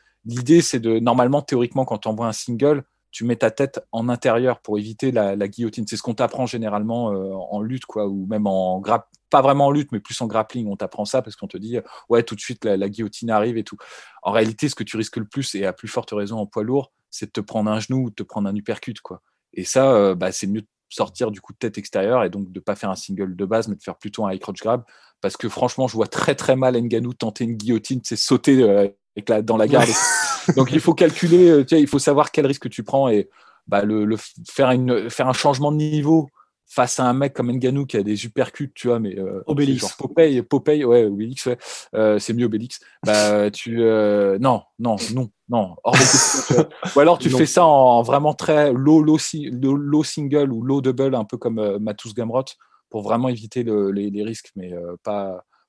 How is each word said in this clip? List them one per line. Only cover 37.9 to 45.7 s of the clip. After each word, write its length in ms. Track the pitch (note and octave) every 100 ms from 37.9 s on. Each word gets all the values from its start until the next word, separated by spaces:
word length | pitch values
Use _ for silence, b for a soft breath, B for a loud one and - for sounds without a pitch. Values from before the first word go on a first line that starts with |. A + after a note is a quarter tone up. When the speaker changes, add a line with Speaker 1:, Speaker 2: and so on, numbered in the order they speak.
| A2+
Speaker 1:
a 60 |
des 220 | G2+ G#2 A#2
uppercuts, 460 | - B2 - C#3 -
tu 120 | B2
vois, 100 | A#2
mais, 180 | G#2+ F#2+
euh, 240 | F#2+ G2 -
Speaker 2:
Obélix. 340 | D3 C#3+ B2+
Speaker 1:
c'est 60 | G#2
genre 80 | -
Popeye, 440 | C#3 - D#3+ C3
Popeye, 400 | A#2 C#3 - D3+ B2+
ouais, 200 | A#2+ G#2+
Obélix, 400 | G2 A2+ C3+ C3
ouais. 100 | A#2+ B B B A2
Euh, 240 | G#2+ G#2
c'est 140 | -
mieux 120 | A#2 A#2+
Obélix. 340 | G#2+ A#2+ - b b
Bah, 460 | - G#2 G#2 G#2 G#2
<laughs> 20 |
tu, 300 | G#2 - A#2
euh, 560 | A2+ A2 G#2 G#2 G2+ G2
non, 240 | C3 A2+ - -
non, 180 | A#2+ G#2 F#2+ A#2+
non, 140 | A2+ - _
non, 260 | A#2 F#2+